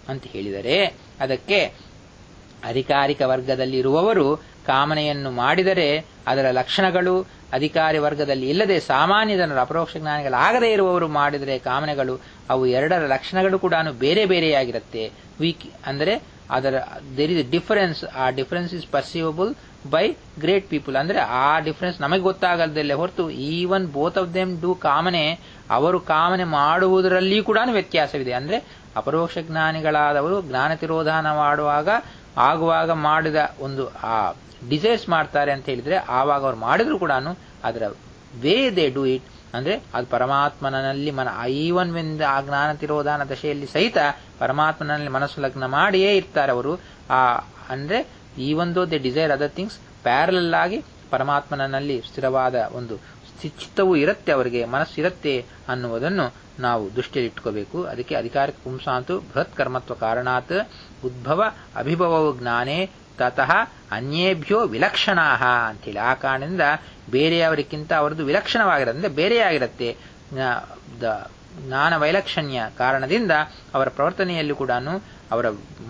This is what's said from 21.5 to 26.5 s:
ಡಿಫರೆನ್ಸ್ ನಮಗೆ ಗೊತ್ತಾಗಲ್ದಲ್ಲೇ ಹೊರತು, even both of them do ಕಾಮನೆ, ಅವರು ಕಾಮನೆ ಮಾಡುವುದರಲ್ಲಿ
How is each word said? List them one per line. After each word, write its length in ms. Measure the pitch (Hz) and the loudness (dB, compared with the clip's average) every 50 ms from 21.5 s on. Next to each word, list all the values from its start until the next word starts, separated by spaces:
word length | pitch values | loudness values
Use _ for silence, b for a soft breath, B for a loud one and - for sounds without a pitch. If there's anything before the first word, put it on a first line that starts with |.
| 156 160 | 4 2
ಡಿಫರೆನ್ಸ್ 420 | 151 160 151 - 180 180 170 - | 0 -2 -4 -4 -4 -4 -4 -2
ನಮಗೆ 200 | 143 147 180 196 | -2 0 2 2
ಗೊತ್ತಾಗಲ್ದಲ್ಲೇ 720 | 180 190 185 - 190 180 175 170 165 156 147 156 147 143 139 | 2 2 0 2 2 2 2 2 2 0 0 -2 0 0 0
ಹೊರತು, 380 | 147 175 185 - 180 170 156 | 0 -2 -2 -2 -4 -4 -4
even 600 | 131 127 135 147 165 170 180 180 196 190 185 160 | -4 -6 -4 -4 -2 -2 0 0 0 0 -2 -2
both 260 | 139 139 156 175 170 | -2 0 0 0 0
of 160 | 196 185 170 170 | 0 -2 -2 -2
them 240 | 185 185 185 180 165 | -2 -2 -2 -2 -2
do 160 | 175 180 180 | -2 -2 -2
ಕಾಮನೆ, 640 | 175 - 156 139 156 170 185 175 165 151 156 170 - B B B B B B | 0 2 2 2 2 2 2 2 2 0 0 -2 -4 B B B B B B
ಅವರು 300 | 113 123 147 175 185 170 | 0 2 4 4 2 2
ಕಾಮನೆ 440 | 175 - 156 156 165 180 185 185 180 | 0 0 2 2 4 2 2 0 0
ಮಾಡುವುದರಲ್ಲಿ 1000 | 165 | 0